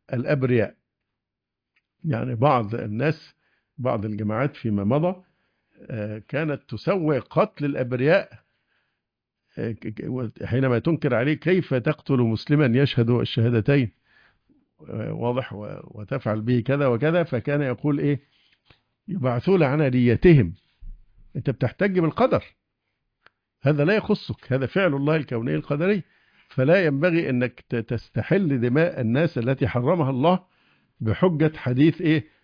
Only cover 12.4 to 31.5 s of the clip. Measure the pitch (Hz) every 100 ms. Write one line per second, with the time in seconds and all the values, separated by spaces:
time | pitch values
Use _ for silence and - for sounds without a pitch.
12.4 | - 151 135 120 143 - 117 120 117 -
13.4 | 117 117 107 143 117 - _ _ _ _
14.4 | _ _ _ _ - 110 110 107 120 127
15.4 | 127 101 104 98 - 104 104 135 110 107
16.4 | 113 123 117 143 135 113 147 175 160 120
17.4 | 147 147 135 123 151 143 147 139 - _
18.4 | _ _ _ _ _ _ - 190 123 120
19.4 | - 190 139 151 139 123 120 113 185 147
20.4 | 87 87 _ _ - - _ _ - 147
21.4 | - 127 123 - 196 180 160 - 247 143
22.4 | - _ _ _ _ _ _ _ _ _
23.4 | _ _ 139 147 151 214 - 208 - -
24.4 | - 131 127 185 185 139 143 156 123 117
25.4 | 120 151 - 147 185 208 - _ _ _
26.4 | _ - 131 190 165 139 180 165 151 123
27.4 | 123 - - 120 113 113 - - - 190
28.4 | 175 135 120 135 170 - 110 127 170 127
29.4 | 113 135 117 127 127 175 135 127 160 185
30.4 | - _ _ _ _ - 110 - 185 151
31.4 | 151